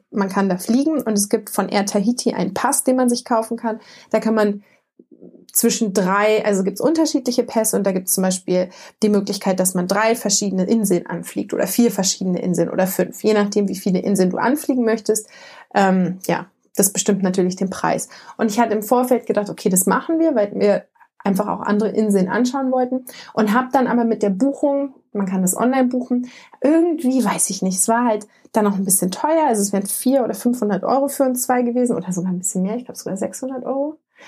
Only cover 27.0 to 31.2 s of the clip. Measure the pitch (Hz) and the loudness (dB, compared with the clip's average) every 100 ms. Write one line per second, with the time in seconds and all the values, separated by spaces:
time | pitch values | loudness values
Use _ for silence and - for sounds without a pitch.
27 | 247 262 208 185 - 190 185 185 - 233 | 0 2 2 0 -2 -2 -2 0 0 2
28 | 247 214 - _ - 226 208 196 196 185 | 2 0 -4 _ -6 0 2 0 0 0
29 | 185 - 302 330 302 214 202 196 190 - | 0 -2 0 2 2 2 0 -2 -4 -2
30 | 254 269 214 208 247 247 208 196 - 262 | 2 2 2 -2 -2 0 0 0 2 2
31 | 277 277 | 0 0